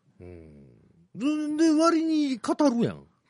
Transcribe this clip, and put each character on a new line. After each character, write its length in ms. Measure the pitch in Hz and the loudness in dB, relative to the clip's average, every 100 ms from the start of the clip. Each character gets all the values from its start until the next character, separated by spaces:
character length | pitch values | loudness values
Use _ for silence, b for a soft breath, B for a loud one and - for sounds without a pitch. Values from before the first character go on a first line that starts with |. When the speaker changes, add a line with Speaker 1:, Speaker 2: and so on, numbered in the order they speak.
| _ _ | _ _
Speaker 1:
う 20 | |
ん。 1300 | 87 87 80 73 69 58 _ _ _ - 262 302 302 302 | -20 -20 -20 -20 -20 _ _ _ _ -6 -4 -2 -4 2
で、 80 | 330 | 2
で、 60 | |
割 340 | 302 330 330 320 | 4 4 2 0
に 320 | 311 285 262 | 0 -2 -4
語 160 | - - 294 | -4 0 2
る 160 | 233 160 | 2 -2
や 80 | |
ん。 20 | 78 | -4
Speaker 2:
語 80 | 71 _ _ | -14 _ _